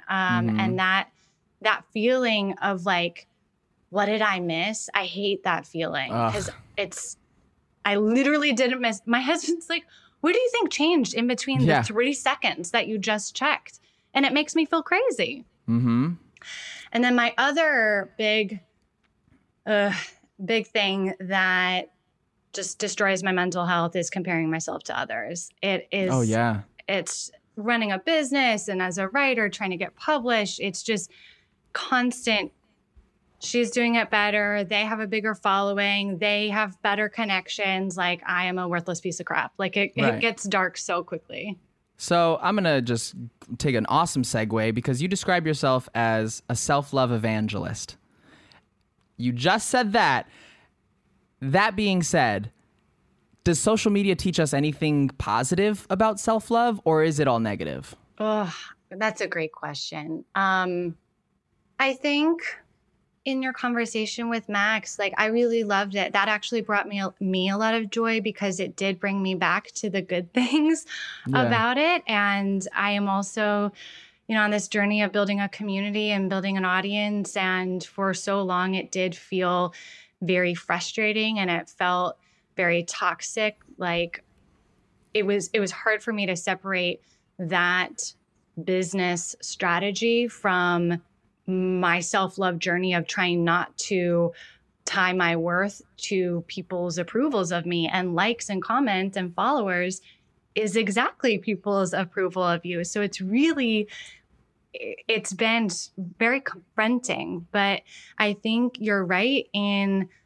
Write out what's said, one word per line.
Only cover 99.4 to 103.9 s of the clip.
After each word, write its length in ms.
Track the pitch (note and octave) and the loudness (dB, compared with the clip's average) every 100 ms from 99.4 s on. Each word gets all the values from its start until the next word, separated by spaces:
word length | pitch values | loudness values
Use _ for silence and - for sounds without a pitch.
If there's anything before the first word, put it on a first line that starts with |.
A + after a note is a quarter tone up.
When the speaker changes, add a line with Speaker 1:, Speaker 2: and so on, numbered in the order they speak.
| A3+ C#4+ G3 F3+ F3+ F3+ - _ _ _ _ - | 0 2 0 0 -2 -4 -14 _ _ _ _ -2
Speaker 1:
is 200 | G#3+ G#3+ | 0 0
exactly 640 | G3+ G3+ C4 - B3+ G#3 | 2 2 0 0 0 0
people's 560 | - F#3 G3+ G3 F#3 | -2 -4 0 0 0
approval 500 | F#3 F3+ G3+ F#3 F#3 | 0 -2 -2 -2 0
of 220 | F3 E3+ F3 | 0 0 -2
you. 180 | F3 | -6
So 180 | F3 G#3+ | -4 -2
it's 200 | G3+ - | -4 -4
really, 640 | F#3+ A#3 D#4+ C#4+ A#3+ G#3+ G#3 | 0 2 4 2 2 0 -2